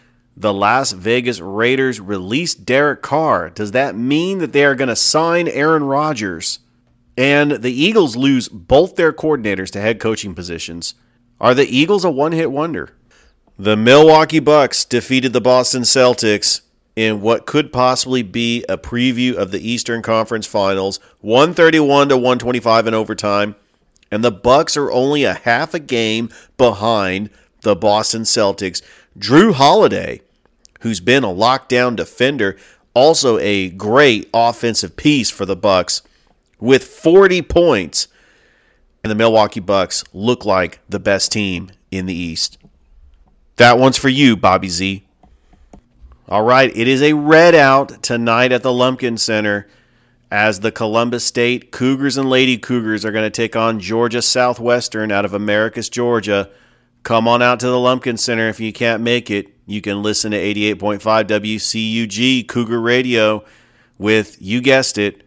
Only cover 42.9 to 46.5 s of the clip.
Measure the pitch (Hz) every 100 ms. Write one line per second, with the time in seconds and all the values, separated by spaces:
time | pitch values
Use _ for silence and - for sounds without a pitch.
42.9 | _ - _ _ _ _ - 120 120 131
43.9 | 127 139 131 139 104 98 92 95 87 95
44.9 | 98 - _ _ _ _ _ _ - _
45.9 | _ - - - 98 113